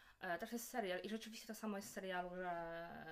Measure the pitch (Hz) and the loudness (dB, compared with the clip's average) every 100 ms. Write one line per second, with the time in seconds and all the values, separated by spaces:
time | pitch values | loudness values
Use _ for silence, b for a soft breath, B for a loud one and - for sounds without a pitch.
0 | B - 185 170 226 233 - 247 196 180 | B -4 0 2 2 -2 0 2 4 2
1 | 196 214 220 220 - 214 220 196 202 202 | 0 -2 -4 -8 -6 -2 0 0 -2 -2
2 | 190 180 180 180 180 170 165 170 170 151 | 0 2 2 0 2 2 0 -2 -4 -6
3 | 156 | -8